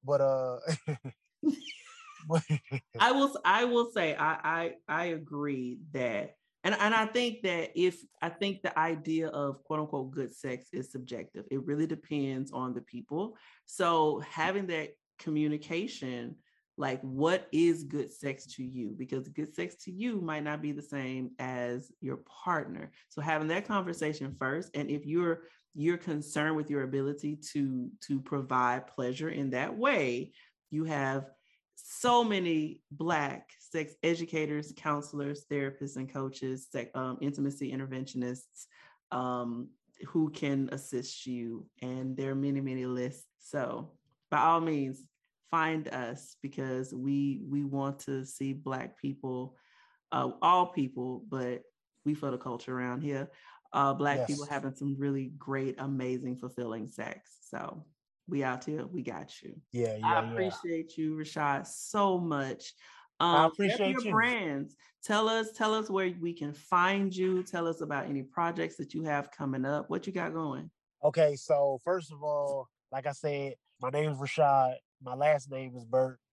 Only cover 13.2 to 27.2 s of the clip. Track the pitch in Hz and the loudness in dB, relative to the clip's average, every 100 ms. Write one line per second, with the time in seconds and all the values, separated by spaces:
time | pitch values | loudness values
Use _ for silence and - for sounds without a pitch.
13.2 | 214 - - - _ - 175 165 156 147 | -4 -8 -20 -20 _ 0 2 6 4 2
14.2 | 151 - 165 196 190 160 151 - _ _ | -4 -2 0 0 -2 -4 -4 -10 _ _
15.2 | - 151 151 151 151 165 208 - 131 123 | -2 0 2 0 -2 -4 -4 -6 -8 -6
16.2 | 120 - _ _ _ - 139 131 135 131 | -8 -12 _ _ _ -4 -2 -2 -4 2
17.2 | 156 185 185 151 170 160 143 143 143 - | 4 4 2 6 6 6 0 -2 -4 -4
18.2 | 143 131 - - 127 127 113 107 127 135 | -6 -6 -10 -10 -8 -6 -6 -6 -4 -4
19.2 | 131 - 151 - 175 - - 180 240 214 | -4 -6 -6 -4 -8 -8 -12 -4 -2 -2
20.2 | 165 151 147 151 147 147 143 143 131 131 | -2 -2 -2 -2 -4 -6 -6 -6 -4 -4
21.2 | 127 127 127 127 123 123 131 - 127 135 | -6 -6 -6 -2 -2 -4 -8 -10 -6 -6
22.2 | - - - 165 - - 151 _ _ - | -10 -8 0 0 0 -8 -10 _ _ -6
23.2 | 151 156 156 175 202 208 180 160 156 151 | 0 2 2 -2 0 -2 -2 -2 -2 -2
24.2 | 139 135 131 147 180 - 143 143 147 165 | -6 -4 -2 -2 -4 -4 -2 -2 0 0
25.2 | 170 165 - _ _ 156 151 175 175 151 | 2 0 -4 _ _ 0 2 2 0 -4
26.2 | 151 - 151 156 151 143 135 135 135 143 | -2 0 2 2 0 0 0 0 0 -2